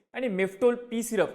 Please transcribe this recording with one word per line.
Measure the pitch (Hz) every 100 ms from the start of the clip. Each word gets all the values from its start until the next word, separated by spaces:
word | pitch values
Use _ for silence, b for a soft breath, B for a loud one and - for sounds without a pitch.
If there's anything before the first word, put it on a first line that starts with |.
| _
आणि | 233 254
Meftol | 185 190 190 247 240 -
पी | 226
सिरप | 226 214 156